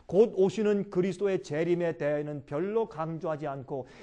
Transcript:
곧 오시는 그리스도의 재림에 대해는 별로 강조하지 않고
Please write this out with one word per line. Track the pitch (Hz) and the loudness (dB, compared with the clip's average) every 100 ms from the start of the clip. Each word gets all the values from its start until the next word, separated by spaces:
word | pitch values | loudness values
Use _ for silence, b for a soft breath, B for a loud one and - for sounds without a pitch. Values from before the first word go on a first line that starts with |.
| - | 0
곧 | 175 214 196 | 4 4 6
오시는 | 190 220 208 208 196 | 2 4 2 2 0
그리스도의 | 180 190 180 202 190 | 0 0 0 0 0
재림에 | - 147 170 175 170 165 | -2 -2 2 2 0 0
대해는 | 147 147 147 147 123 | 0 0 -2 -6 -6
별로 | 143 190 220 220 | -4 -2 -2 -2
강조하지 | 147 160 165 170 151 151 | -4 -6 -4 -4 -4 -6
않고 | 139 127 139 123 B | -8 -8 -8 -8 B